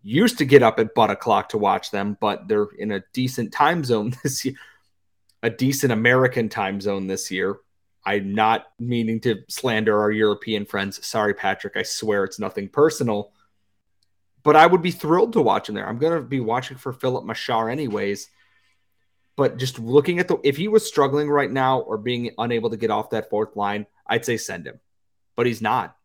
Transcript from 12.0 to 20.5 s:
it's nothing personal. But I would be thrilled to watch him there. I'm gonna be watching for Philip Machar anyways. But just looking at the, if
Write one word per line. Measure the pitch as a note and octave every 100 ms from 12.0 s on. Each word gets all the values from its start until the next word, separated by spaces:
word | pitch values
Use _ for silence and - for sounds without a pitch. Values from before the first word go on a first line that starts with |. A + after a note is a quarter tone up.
| A2 G2+
it's | F#2+ -
nothing | G2 - G2
personal. | - D#3 D3+ B2 G#2 G#2 _ _ _ _ _ _ _ _ _ _ _
But | D3+
I | D#3
would | E3+ F3+
be | F3
thrilled | E3+ D3+ F3 A#3
to | A3+
watch | A#2 - -
him |
there. | G#2 G2
I'm | A#2
gonna | D#3 E3
be | A#2+ C3+
watching | A2 A#2+ C3 C3
for | C3+
Philip | B2 C3 B2+
Machar | G2 A2+ - A2+ A2+
anyways. | C#3 C#3 G2+ G2+ G2+ - _ _ _ _ _ _ _ _ _ _
But | - C3 A#2+
just | B2+ -
looking | A2+ C#3 D3 F3
at | F3+
the, | D#3
if | C#3+